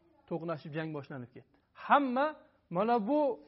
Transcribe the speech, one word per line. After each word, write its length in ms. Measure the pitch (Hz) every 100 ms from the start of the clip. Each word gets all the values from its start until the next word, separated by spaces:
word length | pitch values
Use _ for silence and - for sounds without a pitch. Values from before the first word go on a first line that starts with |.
| _ _ _
to'qnashib 420 | 165 165 151 170
jang 180 | 147 160
boshlanib 360 | 151 131 139 120
ketdi. 240 | - - _ _ -
Hamma 480 | - 262 277 247 302 302 - _ _
mana 260 | 170 220 240 202
bu 140 | 294 285 202